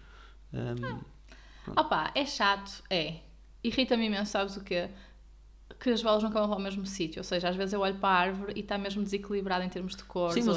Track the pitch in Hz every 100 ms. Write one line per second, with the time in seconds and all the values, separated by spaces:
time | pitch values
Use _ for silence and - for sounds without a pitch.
0 | - - - - - 127 120 120 120 480
1 | - - - - - - - - 311 165
2 | 156 - 277 - 202 196 - - - 185
3 | 156 165 - - - - 233 262 254 233
4 | 220 202 208 202 202 196 196 180 175 -
5 | - - - - - - - - 254 226
6 | 226 214 220 214 208 196 196 196 196 -
7 | 160 - 180 180 180 185 196 202 196 196
8 | 196 185 185 190 202 202 202 202 196 202
9 | 202 202 202 202 196 180 180 180 185 -
10 | - 185 175 170 226